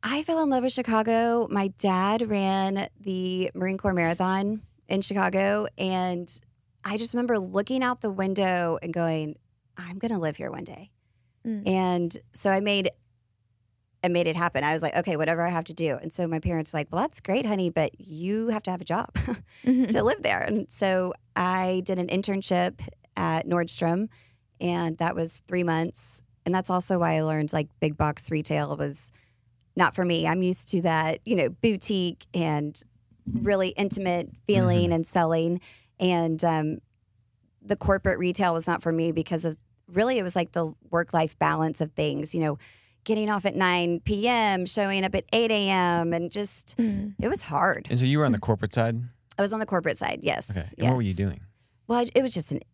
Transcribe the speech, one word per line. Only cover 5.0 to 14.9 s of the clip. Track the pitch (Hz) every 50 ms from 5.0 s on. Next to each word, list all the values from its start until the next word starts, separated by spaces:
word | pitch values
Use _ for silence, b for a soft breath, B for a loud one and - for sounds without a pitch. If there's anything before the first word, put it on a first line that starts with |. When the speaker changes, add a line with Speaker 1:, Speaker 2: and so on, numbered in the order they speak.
| 190
Speaker 1:
Chicago, | - 202 202 190 185 185 190 196 196 202 208 214 - _
and | - 196 190 185 185 185 180 180 175 175 170 - - _ _ _ _ _ _ _ _ _
I | - 202
just | 220 233 226 -
remember | 240 247 240 240 214
looking | 190 185 185 196 208 - 262 262 262
out | 247 247 247
the | - 220
window | 196 190 190 190 190 202 196 185 185 180 175 170 165 - -
and | 175 165
going, | 175 170 165 160 156 156 151 - - _ _ _ _ _ _ _
"I'm | - 180 175 180 196
gonna | - 233 233 196
live | 165 156 147 -
here | - -
one | 139 139 139
day." | - - - 196 202 _ _ _ _ _ _ _ _ _ _ _
Speaker 2:
Mm. | 233 226 208 202 -
Speaker 1:
And | 190 190 185 185 180 175 175 170 - - - - _
so | - - 202
I | 190 190
made, | 208 208 202 202 185 - - _ _ _ _ _ _ _ _ _ _ _ _ _ _ _ _ _ _ _ _ _ -
I | 180
made | 175 175 175 165
it | 160
happen. | 170 170 175 - 143 139
I | 147 160
was | 160 165
like, | 151